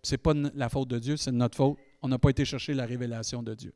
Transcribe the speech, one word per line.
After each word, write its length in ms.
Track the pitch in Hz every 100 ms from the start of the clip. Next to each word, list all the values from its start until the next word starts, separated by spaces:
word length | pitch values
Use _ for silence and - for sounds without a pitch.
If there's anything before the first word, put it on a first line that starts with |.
C'est 160 | - 131
pas 140 | 165
n-, 180 | 147 143
la 140 | 143 120
faute 200 | 143 131
de 100 | 120
Dieu, 180 | 117 147
c'est 140 | -
de 60 | 120
notre 200 | 120 -
faute. 220 | 139 147 - _
On 60 | -
n'a 100 | 127
pas 100 | 147
été 160 | 135
chercher 300 | 135 139 -
la 100 | 139
révélation 580 | 120 123 120 113 - 123
de 120 | 113
Dieu. 180 | 110 110